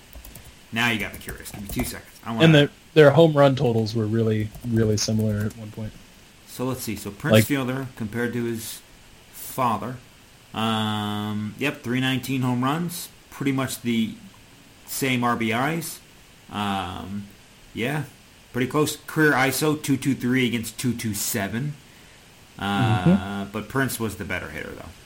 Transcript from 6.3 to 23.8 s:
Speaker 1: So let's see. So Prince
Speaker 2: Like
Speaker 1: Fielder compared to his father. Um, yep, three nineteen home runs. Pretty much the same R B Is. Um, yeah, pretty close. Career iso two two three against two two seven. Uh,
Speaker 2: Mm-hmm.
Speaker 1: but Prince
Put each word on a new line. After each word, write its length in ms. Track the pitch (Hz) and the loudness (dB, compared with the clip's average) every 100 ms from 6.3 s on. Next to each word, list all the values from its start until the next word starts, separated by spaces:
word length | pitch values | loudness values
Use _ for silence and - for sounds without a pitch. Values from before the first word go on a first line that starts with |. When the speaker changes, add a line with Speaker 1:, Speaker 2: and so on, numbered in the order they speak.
| - - | -20 -20
Speaker 1:
So 160 | - | -6
let's 180 | 127 127 | -6 -4
see. 140 | - 101 | -6 -8
So 140 | 101 | -8
Prince 220 | 101 - | -6 6
Speaker 2:
Like 120 | 110 | 6
Speaker 1:
Fielder 420 | 107 143 123 131 127 - | 6 2 0 -4 -8 -8
compared 360 | 107 113 120 | -8 -2 -2
to 120 | 120 | -2
his 360 | 117 113 107 - - - - - - | -4 -4 -8 -14 -18 -20 -20 -20 -20
father. 640 | - - - 123 104 107 127 - - - - - | -16 -12 -2 -2 -2 -6 -12 -16 -20 -20 -20 -12
Um, 1000 | - 113 110 110 107 104 104 107 104 104 107 | -4 -2 0 -2 -2 -4 -4 -4 -4 -6 -4
yep, 240 | 135 143 | -4 -4
three 180 | 117 127 | -4 -2
nineteen 420 | 131 131 127 135 | 0 -2 -2 -2
home 200 | 127 123 | 0 0
runs. 440 | 131 156 170 - - - - | 0 0 -4 -6 -12 -16 -20
Pretty 220 | - 139 | -4 -2
much 280 | 135 127 - | 0 -2 -4
the 320 | 117 117 110 - - - - - - - - | -2 0 0 -4 -16 -20 -20 -20 -20 -20 -12
same 360 | - 135 127 | -4 0 0
R 120 | 120 113 | 2 0
B 160 | 113 | 0
Is. 480 | 113 139 165 156 - - - - - - | 0 0 -2 -6 -12 -18 -20 -20 -20 -12
Um, 760 | 104 104 98 90 95 98 101 101 - - - - | -4 -2 -2 -4 -8 -8 -8 -10 -18 -20 -20 -14
yeah, 320 | - 117 151 127 - - - - | -6 -4 -4 -6 -12 -20 -20 -8
pretty 140 | 120 127 | -2 0
close. 320 | 147 151 - - | 2 0 -2 -6
Career 260 | - 156 | 2 4
iso 480 | 127 135 127 156 151 | 6 2 2 0 0
two 160 | - 135 | 0 0
two 180 | 143 | 0
three 320 | 117 123 131 123 | -2 0 2 2
against 320 | 113 110 - | 0 -6 -4
two 140 | 123 | -2
two 200 | 117 113 | -2 -4
seven. 600 | 101 - 113 98 110 147 143 - - - - - - - - | -4 -4 -2 -4 -4 -6 -8 -16 -20 -20 -20 -20 -20 -20 -8
Uh, 460 | 98 101 120 113 | -2 2 2 4
Speaker 2:
Mm-hmm. 460 | 92 190 101 101 98 | 4 4 2 -8 -8
Speaker 1:
but 160 | 110 104 | -8 -4
Prince 280 | 135 | -2